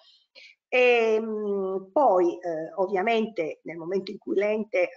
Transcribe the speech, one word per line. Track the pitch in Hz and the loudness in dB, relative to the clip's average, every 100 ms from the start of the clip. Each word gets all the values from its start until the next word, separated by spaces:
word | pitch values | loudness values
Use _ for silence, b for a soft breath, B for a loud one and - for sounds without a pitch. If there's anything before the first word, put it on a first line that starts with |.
| B B B B B _ _ | B B B B B _ _
Ehm, | 254 247 240 226 220 226 214 208 202 190 190 190 | 2 4 4 4 0 -2 -4 -2 -2 -2 -4 -2
poi, | 302 262 185 175 - | 2 4 4 2 0
eh, | 175 160 160 - | -6 -6 -6 -4
ovviamente | 190 190 220 226 214 214 156 - | -2 0 2 0 0 -4 -6 -8
nel | 160 165 | -12 -12
momento | 165 196 196 | -6 -4 -6
in | 196 | -10
cui | - 190 | -4 -2
l'ente | 208 220 214 185 175 | 0 -2 -2 0 -2